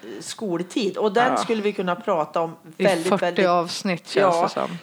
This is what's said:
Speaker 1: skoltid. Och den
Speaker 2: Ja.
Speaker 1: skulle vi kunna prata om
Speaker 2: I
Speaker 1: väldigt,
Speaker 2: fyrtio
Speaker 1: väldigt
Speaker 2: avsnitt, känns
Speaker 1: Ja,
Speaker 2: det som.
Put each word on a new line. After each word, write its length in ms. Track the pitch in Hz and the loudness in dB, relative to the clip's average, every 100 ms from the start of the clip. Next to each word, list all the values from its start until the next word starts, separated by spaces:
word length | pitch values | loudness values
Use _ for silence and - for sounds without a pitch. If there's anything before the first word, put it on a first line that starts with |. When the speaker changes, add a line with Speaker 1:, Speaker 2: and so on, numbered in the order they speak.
| 113 107 | -14 -12
Speaker 1:
skoltid. 800 | - - 214 170 180 294 202 - | -12 -8 -4 -4 -4 -2 -2 0
Och 160 | 214 | 0
den 180 | 208 240 | 2 2
Speaker 2:
Ja. 60 | 120 | 2
Speaker 1:
skulle 240 | - 226 | 0 0
vi 120 | 208 | -2
kunna 220 | 202 185 180 | -2 -2 -2
prata 460 | - 175 151 175 | 0 0 0 -2
om 140 | 165 151 160 - | -4 -6 -20 0
Speaker 2:
I 60 | |
Speaker 1:
väldigt, 200 | 190 175 180 | 2 2 2
Speaker 2:
fyrtio 100 | 190 180 | 2 0
Speaker 1:
väldigt 220 | 180 185 | 2 2
Speaker 2:
avsnitt, 600 | 175 170 - 196 170 - | 2 0 -4 -4 -4 -2
känns 280 | 185 196 170 | 2 4 4
Speaker 1:
Ja, 80 | |
Speaker 2:
det 60 | 190 | 2
som. 280 | - - 175 | 0 -4 -6